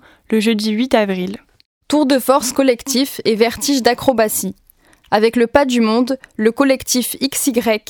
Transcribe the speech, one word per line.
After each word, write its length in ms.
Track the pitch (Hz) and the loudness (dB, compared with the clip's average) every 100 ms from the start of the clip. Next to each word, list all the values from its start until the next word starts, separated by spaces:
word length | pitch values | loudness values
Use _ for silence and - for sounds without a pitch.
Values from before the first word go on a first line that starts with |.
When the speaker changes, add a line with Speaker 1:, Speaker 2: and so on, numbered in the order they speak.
| - _ - | -8 _ -4
Speaker 1:
le 120 | 220 | -2
jeudi 300 | 214 220 214 | 0 -2 -2
huit 220 | 214 254 | -2 0
avril. 440 | 240 202 185 180 202 _ _ _ _ - | 0 0 -2 -6 -10 _ _ _ _ -2
Speaker 2:
Tour 180 | 294 285 | 0 2
de 140 | 269 | 2
force 320 | - 269 240 | 2 2 0
collectif 720 | - 269 240 - 254 269 - | 0 0 0 -2 -2 -2 -4
et 120 | - 220 | -2 0
vertige 460 | 226 226 240 277 | 0 -2 -2 0
d'acrobatie. 720 | 240 - - 233 220 - 190 - _ _ _ _ _ | 0 0 0 0 0 -2 -8 -10 _ _ _ _ _
Avec 240 | 208 226 240 | 0 2 2
le 120 | 233 | 2
Pas 180 | 285 277 | 2 2
du 160 | 240 | 2
Monde, 380 | 220 226 254 262 - - | 2 2 0 -4 -8 -2
le 160 | 214 | -2
collectif 640 | 233 269 262 - 254 233 - | 2 2 0 -2 -4 -4 -6
X 280 | 277 - - | -6 -4 -2
Y 420 | 233 233 214 - | -2 0 -2 -4